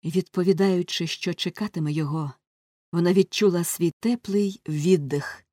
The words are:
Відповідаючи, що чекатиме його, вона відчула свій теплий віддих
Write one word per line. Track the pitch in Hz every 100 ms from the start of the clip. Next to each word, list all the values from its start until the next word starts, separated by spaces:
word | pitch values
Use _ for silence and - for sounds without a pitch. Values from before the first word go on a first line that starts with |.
Відповідаючи, | 165 180 180 - 180 180 196 180 175 - 170
що | - 185
чекатиме | 175 180 - 208 170 151
його, | 151 147 160 147 - _ _ _ _ _
вона | 170 175
відчула | 180 190 - 208 175
свій | 170 - 170
теплий | - 226 240 - 202 202 196 -
віддих | 151 160 180 139 143 - - _